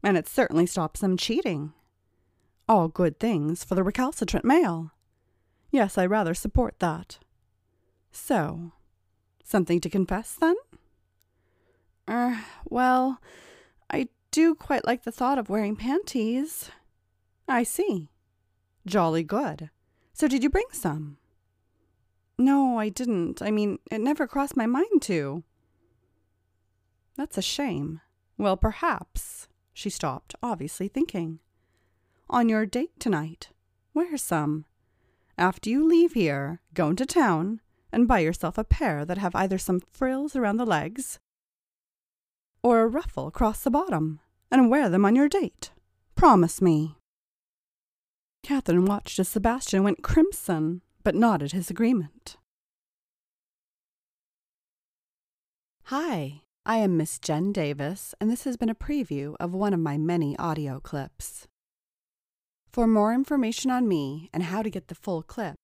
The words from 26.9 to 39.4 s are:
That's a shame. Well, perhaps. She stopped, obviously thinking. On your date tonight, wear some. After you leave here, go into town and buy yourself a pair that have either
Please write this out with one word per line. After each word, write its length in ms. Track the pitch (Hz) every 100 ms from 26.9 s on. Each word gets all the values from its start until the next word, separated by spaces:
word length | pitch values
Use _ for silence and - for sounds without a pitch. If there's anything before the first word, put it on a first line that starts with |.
| _ _ -
That's 200 | 294 -
a 40 |
shame. 580 | 190 - 285 165 147 160 _ _ _ -
Well, 180 | 202 190
perhaps. 920 | 220 214 339 247 - - - - - _ _
She 160 | - 208
stopped, 460 | - 156 127 _ -
obviously 460 | 240 190 147 - 196
thinking. 520 | - 330 196 165 160 _ _ _ _ _ _ _ _ _
On 180 | 247 233
your 180 | 220 214
date 340 | 247 330 _
tonight, 500 | 247 170 160 170 - _ _ _ _
wear 220 | 302 349 302
some. 480 | - 165 147 151 151 _ _ _ _ _ _ -
After 320 | 180 190 -
you 180 | 254 320
leave 260 | 330 339
here, 480 | 285 160 143 139 170 _
go 160 | - 156
into 160 | 180 262
town 560 | 359 254 160 180 220 _ _ _
and 160 | 226 233
buy 120 | 240
yourself 380 | 160 180 160 180
a 60 |
pair 420 | - - 277 147 151
that 120 | 180
have 160 | 196
either 220 | 175